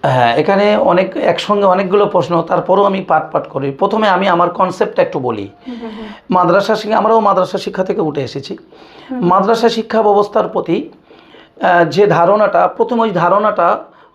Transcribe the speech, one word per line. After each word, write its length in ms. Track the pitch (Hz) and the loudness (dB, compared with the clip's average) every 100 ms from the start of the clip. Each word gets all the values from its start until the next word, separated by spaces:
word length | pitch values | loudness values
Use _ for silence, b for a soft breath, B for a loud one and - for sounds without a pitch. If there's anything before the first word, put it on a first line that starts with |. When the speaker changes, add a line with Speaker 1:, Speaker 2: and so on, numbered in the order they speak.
Speaker 1:
হ্যাঁ, 340 | - 127 120 120 | 0 2 2 2
এখানে 400 | 151 196 208 208 | 2 2 2 2
অনেক, 400 | - 175 190 311 | 2 2 0 -2
একসঙ্গে 480 | 180 170 - 208 202 | -2 -2 -2 0 2
অনেকগুলো 400 | 185 196 196 202 | 2 0 0 2
প্রশ্ন, 360 | 180 156 170 | 0 0 -2
তারপরেও 420 | - 185 - 190 | 0 -4 0 2
আমি 180 | 202 196 | 2 0
পাট 300 | - 156 - | 0 -2 0
পাট 160 | 160 - | -6 -6
করি। 240 | 139 139 | -6 -6
প্রথমে 380 | 139 196 214 214 | -2 -2 0 0
আমি 180 | 180 196 | 2 0
আমার 220 | 175 175 | 2 0
কনসেপ্টটা 520 | - 185 175 220 - | 0 -2 0 -2 0
একটু 180 | 180 156 | -2 -2
বলি। 300 | 123 110 101 - B | -6 -6 -10 -14 B
Speaker 2:
হুম, 80 | 240 | -14
হুম, 100 | 226 214 | -14 -14
হুম। 100 | 214 208 _ | -16 -18 _
Speaker 1:
মাদ্রাসা 460 | 185 180 202 202 214 | 0 4 2 2 -4
শিক্ষা, 220 | 208 220 | 0 0
আমরাও 220 | 208 226 | 2 2
মাদ্রাসা 380 | 208 190 180 196 | 2 0 0 -4
শিক্ষা 260 | - - | -6 -6
থেকে 180 | 190 202 | -4 -2
উঠে 220 | 160 143 | -2 -4
এসেছি। 340 | 127 143 135 - - B B B B | -6 -10 -12 -14 -16 B B B B
Speaker 2:
হুম। 160 | 254 175 | -4 2
Speaker 1:
মাদ্রাসা 420 | 185 196 226 233 | 2 2 2 2
শিক্ষা 320 | 233 220 220 | 0 -2 0
ব্যবস্থার 460 | 208 202 208 226 - | 2 2 2 -2 -2
প্রতি, 420 | 196 - 175 - - B B B B B _ | -4 -2 -4 -4 -16 B B B B B _
আহ, 220 | 185 175 | 2 2
যে 240 | 165 143 202 | 2 2 2
ধারণাটা, 600 | 160 175 208 208 170 180 | 4 2 4 2 2 0
প্রথম 320 | - 233 233 | 0 -2 0
ওই 120 | 226 | 0
ধারণাটা 720 | 175 175 196 214 196 170 214 - b b | 0 2 2 0 0 0 0 -6 b b